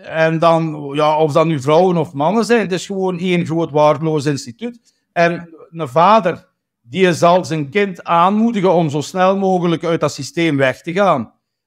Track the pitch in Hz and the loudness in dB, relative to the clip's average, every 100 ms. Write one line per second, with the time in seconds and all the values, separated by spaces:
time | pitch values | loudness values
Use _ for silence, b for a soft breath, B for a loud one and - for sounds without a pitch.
0 | - 156 160 160 165 165 160 151 143 143 | -10 0 0 2 2 2 0 -6 -8 -2
1 | 151 156 160 151 160 151 127 156 185 175 | 0 2 2 2 0 0 2 4 4 0
2 | 143 139 151 220 208 233 185 180 - 196 | -4 -2 -2 0 0 0 0 -6 -6 -6
3 | 185 175 185 175 127 165 160 143 151 143 | -4 -4 -2 -2 -2 -4 -2 2 2 2
4 | 160 156 139 139 - 117 240 240 _ _ | -2 -2 -2 -4 -8 -12 -12 -14 _ _
5 | _ 175 170 175 170 - - 165 147 151 | _ 0 0 0 -10 -20 -18 -10 -4 2
6 | 180 220 180 131 _ _ _ _ 117 156 | 4 4 2 -6 _ _ _ _ _ 0
7 | 185 143 170 180 151 160 139 202 202 175 | 0 2 4 2 0 -6 -4 -2 -2 -4
8 | - 170 180 208 226 208 185 170 160 147 | -2 2 2 2 0 0 2 2 0 -2
9 | 135 185 185 196 190 185 175 160 170 165 | -6 0 0 2 0 0 0 -2 -2 -2
10 | 151 - 135 - 165 139 131 123 - 175 | -2 -4 -10 -2 -2 2 0 -2 -6 0
11 | 196 143 107 _ _ _ | 2 0 -2 _ _ _